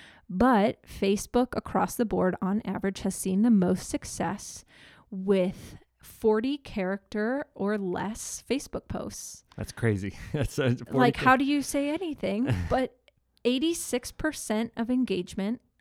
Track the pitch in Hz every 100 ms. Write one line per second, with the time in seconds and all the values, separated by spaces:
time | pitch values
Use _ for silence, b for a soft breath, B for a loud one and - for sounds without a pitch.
0 | B B - 185 247 220 214 - - -
1 | 196 202 - 240 254 - - - - -
2 | 226 180 180 - 190 208 226 208 196 190
3 | - - 190 190 240 208 180 185 - 294
4 | - - 170 202 - - - B B B
5 | B 190 190 190 185 - - - - _
6 | - - 220 214 254 285 - 220 185 196
7 | - 208 220 277 - - 196 214 190 175
8 | 196 226 - - - 269 - - - -
9 | - - - - _ - - - 117 98
10 | 98 - - 151 - - 131 123 117 127
11 | 240 - 262 262 277 285 262 285 285 320
12 | 349 285 190 202 262 92 87 254 254 -
13 | _ _ _ _ 240 254 320 339 - 240
14 | - - 311 - - 214 233 - 233 254
15 | 240 185 180 - 196 254 _ _